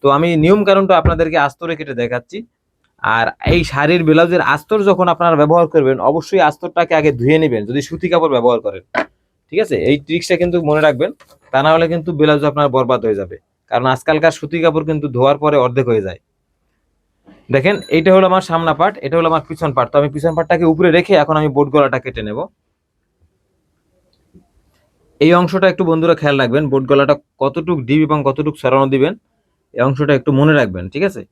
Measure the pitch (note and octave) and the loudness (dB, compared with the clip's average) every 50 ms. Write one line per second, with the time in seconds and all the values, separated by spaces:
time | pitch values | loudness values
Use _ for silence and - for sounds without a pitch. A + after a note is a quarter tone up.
0 | - C#3 C#3 C#3+ E3 F3 E3+ D#3+ D3+ E3 F#3+ G#3 G3+ G3+ G3 G3 G3 F#3+ F#3 E3+ | 2 2 2 2 2 0 0 2 2 4 2 2 4 2 2 2 2 2 2 2
1 | D#3+ - E3+ D#3+ E3 D#3+ D#3 E3 C#3+ C#3+ C3 _ E3+ E3 E3 D3+ D#3 C#3+ C3+ A#2 | 2 2 0 0 -2 -2 0 -2 -2 -2 -4 _ -8 -8 -8 -8 -8 -10 -6 -6
2 | A#2+ A#2 B2 B2 A#2+ _ - G#3 A#3 _ _ _ _ _ _ _ _ _ _ _ | -6 -4 -6 -8 -10 _ -16 -16 -16 _ _ _ _ _ _ _ _ _ _ _
3 | - - A2 A2+ A#2 - - _ - - D3 F3 E3+ - - C#3 C#3+ D3+ F3 F3+ | -4 -2 0 0 0 -2 -4 _ -2 0 0 0 0 -2 -4 -2 0 2 2 2
4 | E3 D#3 D#3 D#3 E3+ E3+ F3 F3+ - - C#3 D3+ - _ G#3+ G#3+ G3+ G3 G3 F#3+ | 2 2 4 4 4 2 2 0 0 0 -2 -4 -2 _ -2 0 2 2 2 2
5 | F#3 F3 E3+ E3 F3 E3+ E3 D3 D3 D3+ D#3+ F3 E3+ D#3+ - E3 C#3 C3 C3+ B2 | 2 0 0 0 2 0 2 2 2 4 4 2 2 2 2 0 2 2 0 0
6 | F2+ B2 D3 E3 D#3 - - F#3+ E3+ D3+ D3 _ - F3 E3+ - E3+ E3 E3 D#3 | 0 0 -2 -2 -4 -2 0 2 2 2 0 _ -12 -8 -4 -4 -2 0 0 2
7 | D3+ D3+ C#3 A#2+ A#2+ C3 D#3 D#3+ D#3+ D3+ A#2+ A2 G#2 G2+ A#2+ C#3+ C#3+ - E3 D#3 | 2 0 0 0 0 2 2 2 2 0 -2 -2 -4 -4 -6 -6 -6 -6 -10 -8
8 | F3 F3+ E3+ E3+ D#3+ D#3+ C#3 B2 A#2 A#2+ A#2+ A2+ - G#2+ F#2+ F#2+ F#2 _ _ - | -4 -2 0 0 0 2 0 2 2 2 0 0 -2 -6 -10 -10 -16 _ _ -6
9 | - - _ _ _ _ _ _ _ _ - F3+ G#3+ - D3+ G2+ D#2 A#2+ C#3+ D3 | -6 -6 _ _ _ _ _ _ _ _ -4 -4 -4 -2 -2 -2 0 0 0 -2
10 | C#3+ - D#3+ E3+ E3+ - F#3+ E3 F3 F3 E3+ F3 E3 D3 D3+ D#3 D#3 D3+ D3 B2 | -2 -4 -6 -6 -2 -2 -2 -2 0 -2 -2 -2 -2 0 0 2 2 0 0 0
11 | D3 G3 C4+ _ _ _ _ _ _ _ - C3 C#3 D#3 D#3+ E3 E3 E3 E3 E3+ | -4 -6 -6 _ _ _ _ _ _ _ -2 0 2 4 2 2 2 0 -2 -4
12 | D#3 E3+ F3 C#3+ D3+ D3+ D3+ D3 C#3 D3+ C#3 D3 D3 C#3+ B2 C3+ B2+ A#2+ B2+ B2 | -6 -6 -2 0 2 2 2 2 0 -2 0 0 -2 0 0 0 0 0 -2 -2
13 | G#2 A2+ G#2+ G2 G2 F2 F2 - _ _ _ _ _ _ A2+ A#2 B2 C3 C3 C3 | 0 -2 -4 -4 -4 -10 -12 -20 _ _ _ _ _ _ -4 -2 0 0 -2 -2
14 | - - D#3 D#3 D3+ E3 D#3+ - - D3 D3+ E3+ D#3+ E3 D3 D#3+ D#3 D3+ D#3+ D3+ | -2 -2 -2 2 2 0 0 0 -12 -8 -6 -2 0 0 0 0 -4 -2 -4 -4
15 | C#3+ D3 B2 A#2+ B2+ C3+ C#3+ C#3 D3 D3+ C#3+ C#3+ B2 B2 A#2+ C3+ C3 A#2+ A#2 A2 | -4 -6 -2 0 2 2 2 2 0 0 2 2 0 0 0 -2 0 0 0 -2
16 | G2 F#2+ F2 - _ _ _ _ _ _ _ _ _ _ _ _ _ _ _ _ | -2 -4 -10 -12 _ _ _ _ _ _ _ _ _ _ _ _ _ _ _ _
17 | _ _ _ _ _ - - _ _ _ B2 C3+ C3 F3+ G#3 - - - - D#3+ | _ _ _ _ _ -20 -20 _ _ _ -2 0 2 2 -2 -2 -4 -2 -2 0
18 | D#3+ F#3 F#3 F#3+ F#3+ F#3 F#3 F#3 F#3 - E3+ E3 E3 E3 D#3 C#3+ E3 G3 G3+ - | 2 4 4 4 4 4 2 0 -2 -2 -4 -2 -2 -2 0 0 0 -2 -2 -4
19 | - C#3 D3 E3 E3 E3 D#3+ D#3+ - _ D#3+ D3+ E3 D3+ C3 C3 B2 A#2+ - C#3+ | -8 -4 -2 0 0 0 0 -2 -4 _ -12 -6 -6 -4 -2 -2 -4 0 0 0
20 | C#3+ D3 C3+ D3 C#3 E3+ D#3+ D#3 E3 D3+ F3 E3 F3 D#3+ D#3+ D3+ F3+ F3+ D#3 F3 | 0 0 -4 -4 -4 -2 -2 -2 -2 -2 0 0 2 2 2 2 2 2 2 2
21 | F3 - G3+ E3 D3 D3+ D#3 D3+ D3+ D3+ C3 C#3 D3 C#3+ C3 D3+ C#3+ C3+ B2 B2+ | 2 4 2 2 2 2 0 0 0 0 0 0 -2 2 2 2 2 2 0 -4
22 | - C3+ - - G#2+ G#2+ G#2 A#2+ E3+ G3 _ _ _ _ _ _ _ _ _ _ | -6 -8 -10 -10 -10 -8 -8 -10 -10 -12 _ _ _ _ _ _ _ _ _ _
23 | _ _ _ _ _ _ _ _ _ _ _ _ _ _ _ _ _ _ _ _ | _ _ _ _ _ _ _ _ _ _ _ _ _ _ _ _ _ _ _ _
24 | _ _ _ _ _ _ _ - _ _ _ _ _ _ _ _ _ _ _ _ | _ _ _ _ _ _ _ -20 _ _ _ _ _ _ _ _ _ _ _ _
25 | _ _ _ _ C#3+ D#3+ F3 F3 F3+ E3 F3 F#3+ F#3+ F#3+ F3+ F#3 F#3+ E3 E3 E3 | _ _ _ _ 2 4 4 4 2 0 -2 0 0 0 0 0 -2 -2 0 0
26 | D#3+ E3+ E3 D3 D#3 D3 C#3+ C3+ C3 A#2+ A#2 C#3+ D#3 C#3+ C3 C3+ C3 B2 C#3 C#3+ | 2 0 0 0 0 -2 0 0 0 0 0 -2 -2 0 -2 -2 0 2 2 2
27 | C#3 C#3 D3 C#3+ _ _ _ _ C3+ C#3 C#3 E3+ D#3+ E3 F3 D#3 B2+ A#2 C#3 D#3 | 4 2 0 -2 _ _ _ _ -4 -4 -4 -4 -4 -4 -4 -4 -2 -2 0 0
28 | D#3 D3+ D3+ D3+ C#3 C3+ B2+ - C#3+ D3+ D3+ - - C3 B2+ C3+ C3+ C3+ C3+ C3+ | 0 0 -2 -2 0 -2 -2 -2 -4 -6 -6 -2 -2 0 2 2 2 2 2 0
29 | C3+ D#3+ G#3 A#3 _ _ _ _ _ _ _ _ _ _ _ A2+ B2 C3+ C#3 B2+ | 0 0 -2 -6 _ _ _ _ _ _ _ _ _ _ _ -2 -2 -2 0 -2
30 | D3 C#3 D3 C3+ B2+ - C#3+ C3 C#3+ D#3 D#3 D3 B2 G#2+ F#2 F2+ F2+ F#2+ - C#3+ | 0 0 0 0 0 0 0 2 4 4 4 2 0 -2 -4 -8 -10 -10 -6 -4
31 | F3+ G3 G3 A2+ G2 _ | -4 -4 -6 -8 -18 _